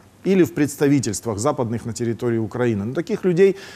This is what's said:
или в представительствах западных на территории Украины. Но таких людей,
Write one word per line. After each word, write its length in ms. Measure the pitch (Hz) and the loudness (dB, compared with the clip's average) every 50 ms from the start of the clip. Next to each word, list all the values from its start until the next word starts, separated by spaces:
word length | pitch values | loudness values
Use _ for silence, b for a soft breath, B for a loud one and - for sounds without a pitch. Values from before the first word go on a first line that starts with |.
| - - _ _ - | -20 -20 _ _ 0
или 200 | 175 196 190 165 | 2 4 4 4
в 100 | - - | 2 2
представительствах 840 | 147 147 - - - 156 139 147 143 - 117 98 - - 117 104 98 | -2 -2 -2 0 0 2 4 4 2 2 0 -4 -4 -4 -4 -4 -2
западных 460 | 113 147 139 - 123 107 117 110 - | 0 -2 0 0 -2 -4 -4 -6 -6
на 80 | 117 107 | -8 -6
территории 460 | - 120 117 113 98 123 120 117 113 | -4 -4 -4 -2 -2 -2 -2 0 0
Украины. 460 | 110 98 - 117 123 120 110 98 101 | -2 -4 -2 -2 0 0 0 0 -2
Но 80 | 113 135 | -4 -4
таких 300 | 165 160 - 214 185 - | -6 -4 -4 -4 -2 0
людей, 320 | 185 170 165 196 196 185 B B B B | 0 4 4 4 4 4 B B B B